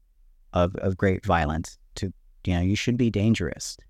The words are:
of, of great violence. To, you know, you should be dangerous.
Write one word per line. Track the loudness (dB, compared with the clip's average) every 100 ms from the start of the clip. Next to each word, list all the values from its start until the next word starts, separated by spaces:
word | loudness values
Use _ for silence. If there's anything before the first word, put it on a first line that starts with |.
| _ _ -20 _ _
of, | 0 0 0
of | -2 0
great | 0 0 0
violence. | 0 2 -2 -6 -12 _ -8
To, | -8 -10 _ -10 -2
you |
know, | 0
you | 2 0
should | 0 0
be | 0
dangerous. | 2 2 2 0 -6 -12 -14 -20